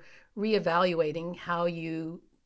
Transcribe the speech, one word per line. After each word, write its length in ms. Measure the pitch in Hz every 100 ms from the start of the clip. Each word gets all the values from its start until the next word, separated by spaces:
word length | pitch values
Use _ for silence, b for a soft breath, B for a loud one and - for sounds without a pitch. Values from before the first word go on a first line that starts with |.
| B B B -
reevaluating 1000 | 214 208 175 170 185 165 156 165 170 180
how 280 | 175 170 175
you, 560 | 165 165 160 160 175 - _